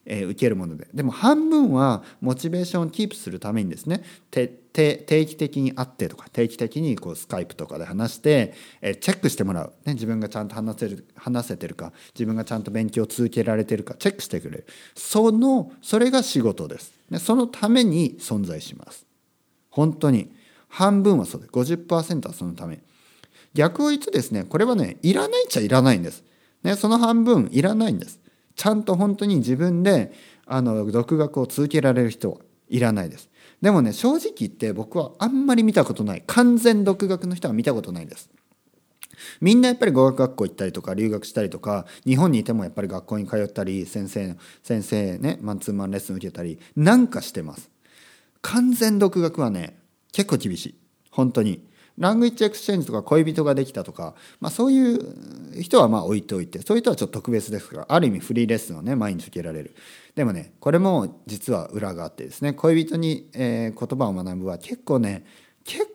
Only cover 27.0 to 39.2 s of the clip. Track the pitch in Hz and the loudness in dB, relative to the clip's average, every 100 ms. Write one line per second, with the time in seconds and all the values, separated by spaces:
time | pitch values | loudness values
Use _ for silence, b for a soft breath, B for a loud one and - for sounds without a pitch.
27 | 233 233 233 226 110 131 180 220 220 95 | 4 4 4 4 4 2 2 2 0 -2
28 | - - b b b - 202 214 208 180 | -6 -16 b b b -4 0 0 0 2
29 | 202 196 208 170 117 127 175 170 190 175 | 2 0 2 2 2 2 2 2 4 4
30 | 98 B B B _ 131 123 110 104 113 | 2 B B B _ -2 0 0 0 0
31 | 117 160 147 143 123 - 143 151 135 127 | 2 2 0 0 -2 0 0 2 4 4
32 | 117 - 98 - _ _ _ 120 120 104 | 2 0 -6 -6 _ _ _ 0 2 2
33 | 85 - - b b b 190 190 113 - | -2 -10 -20 b b b 6 6 6 2
34 | 240 320 440 - 107 - 214 101 110 175 | 2 2 -2 -4 -6 -2 -4 -4 -4 -4
35 | 151 - 226 269 277 233 220 196 127 - | -4 -4 -2 2 4 4 6 4 2 0
36 | 107 87 - 240 240 240 233 214 202 190 | -4 -4 0 4 6 6 6 6 4 2
37 | 196 185 185 175 151 110 131 117 95 87 | 0 -2 -4 -4 -2 0 0 0 -4 -10
38 | 78 - - _ _ _ _ _ _ _ | -10 -16 -20 _ _ _ _ _ _ _
39 | - B | -20 B